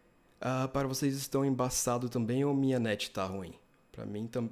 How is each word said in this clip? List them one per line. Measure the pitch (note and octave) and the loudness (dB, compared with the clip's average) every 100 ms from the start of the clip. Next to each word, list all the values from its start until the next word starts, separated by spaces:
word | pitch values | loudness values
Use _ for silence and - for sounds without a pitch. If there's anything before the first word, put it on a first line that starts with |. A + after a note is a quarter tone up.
| _ _ _ _ - | _ _ _ _ -2
Ah, | C3 C3 | 0 0
para | C#3 C3+ | 0 -2
vocês | C3+ C#3+ C3+ | 0 0 0
estão | C3 C3+ C#3 | 0 2 2
embaçado | B2+ B2+ - - A#2+ B2 | 2 2 0 0 0 0
também | B2 A2+ B2+ | 0 2 2
ou | C#3+ | 2
minha | C#3 C3+ B2+ | 4 4 4
net | A2+ G#2 - | 2 0 -2
tá | - | -4
ruim? | F#2+ F#2+ F2 - _ _ _ | -4 -4 -8 -12 _ _ _
Pra | - G#2 | -12 -8
mim | G#2 A#2 | -6 -4
tam-, | B2 A2+ | -2 -4